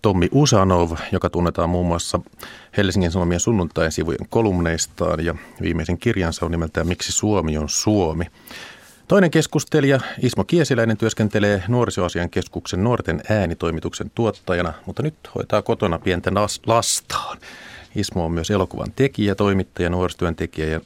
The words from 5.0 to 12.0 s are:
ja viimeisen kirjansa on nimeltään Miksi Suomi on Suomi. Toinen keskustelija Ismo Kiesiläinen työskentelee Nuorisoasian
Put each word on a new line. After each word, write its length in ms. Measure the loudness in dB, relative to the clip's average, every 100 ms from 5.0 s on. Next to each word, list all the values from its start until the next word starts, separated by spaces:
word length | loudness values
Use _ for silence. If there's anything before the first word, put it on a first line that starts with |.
| -2 0 -2
ja 100 | -6 -10 -6
viimeisen 360 | -4 -2 -2 -2
kirjansa 480 | -2 0 -2 -2 -4
on 60 |
nimeltään 360 | -2 -2 -2 -2
Miksi 240 | -2 -4
Suomi 460 | -2 0 0 0 -2
on 120 | -4
Suomi. 560 | -2 0 2 2 -2 -6 -10 -20 -18 -18 -20 -20 -20 2
Toinen 240 | 4 6
keskustelija 680 | 4 2 -2 0 2 4 2 0 -2
Ismo 220 | 0 0
Kiesiläinen 540 | 2 2 2 2 2 2
työskentelee 680 | 0 0 0 2 2 2 2
Nuorisoasian 640 | 0 0 0